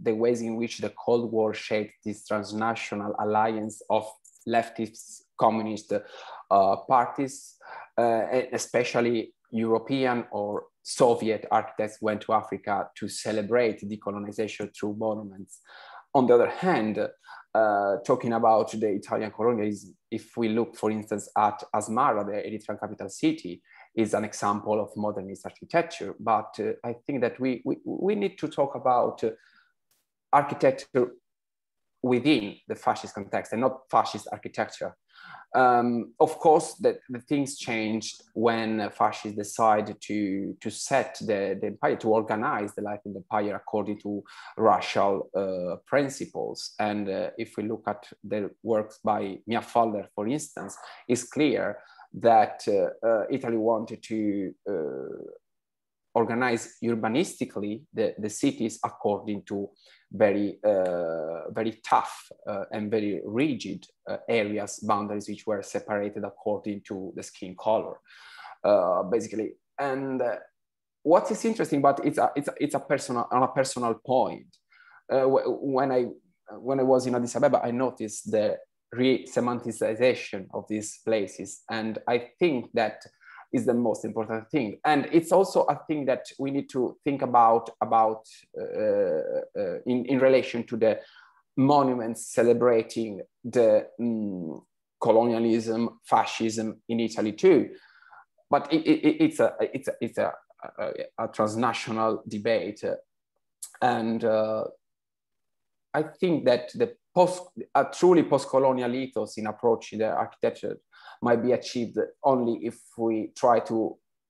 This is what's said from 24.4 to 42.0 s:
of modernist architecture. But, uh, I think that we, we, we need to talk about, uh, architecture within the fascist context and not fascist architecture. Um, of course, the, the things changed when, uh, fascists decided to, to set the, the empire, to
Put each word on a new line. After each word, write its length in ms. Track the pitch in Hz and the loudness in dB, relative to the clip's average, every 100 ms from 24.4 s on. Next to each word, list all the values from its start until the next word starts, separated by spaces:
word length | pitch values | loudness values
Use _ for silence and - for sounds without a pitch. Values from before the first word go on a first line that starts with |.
| 104 104 104 107 | -2 -2 0 -2
of 100 | 101 110 | -2 -4
modernist 480 | 104 98 95 95 | -6 -6 -10 -12
architecture. 720 | 98 - - 170 165 - 98 - | -14 -16 -2 0 0 -6 -10 -6
But, 400 | 110 107 104 - | 0 0 0 -6
uh, 140 | 107 - | -6 -4
I 100 | 120 117 - | -8 -10 -6
think 140 | 135 | -2
that 180 | 117 - | -2 -2
we, 240 | 131 127 | -4 -4
we, 120 | 135 - | -4 -6
we 300 | - 101 190 | -6 -4 -2
need 240 | 208 196 190 | 0 -2 -4
to 100 | 151 | -8
talk 260 | - 139 | -2 -2
about, 480 | 123 127 123 113 - | 0 2 4 2 0
uh, 80 | 113 - _ _ _ _ _ _ _ _ - | -4 -4 _ _ _ _ _ _ _ _ 2
architecture 800 | 143 143 - 139 135 - 131 120 - _ _ _ _ _ _ _ - | 2 2 2 2 2 -2 0 0 -2 _ _ _ _ _ _ _ -6
within 540 | 123 123 135 131 101 - - | 0 2 4 2 0 -10 -10
the 60 | |
fascist 400 | 107 - 107 104 | -4 -2 -2 -4
context 380 | 101 98 104 - | -12 -6 -6 -4
and 80 | 110 | 0
not 220 | 131 131 - | 0 -2 0
fascist 360 | 120 - 104 - | 2 2 -4 -8
architecture. 640 | 104 92 - 107 - 90 - _ - - - - | -10 -10 -6 -6 -6 -10 -10 _ -20 -20 -20 -2
Um, 600 | 127 127 123 120 120 - - | 4 6 6 2 0 -4 0
of 200 | 156 - | 0 4
course, 360 | 165 151 - - | 4 4 2 0
the, 180 | 131 - - | 0 0 -10
the 100 | 120 | -12
things 380 | - 147 139 - | -4 -2 -2 -6
changed 640 | - 113 107 110 - - _ | -6 -4 -2 -4 -6 -14 _
when, 480 | 110 117 113 110 110 | 0 2 2 -2 -2
uh, 80 | 104 | -4
fascists 480 | - 110 104 107 104 | 0 0 0 -8 -8
decided 640 | 104 - 110 107 107 101 | -8 2 4 4 0 -8
to, 560 | - 104 101 98 95 92 | -6 -2 -2 -2 -6 -8
to 80 | 110 | -10
set 480 | - - 135 107 - | -8 -2 0 0 -6
the, 380 | 107 101 98 98 | -4 -2 -2 -4
the 60 | 104 | -6
empire, 300 | 101 147 | -4 -2
to 120 | 117 | 0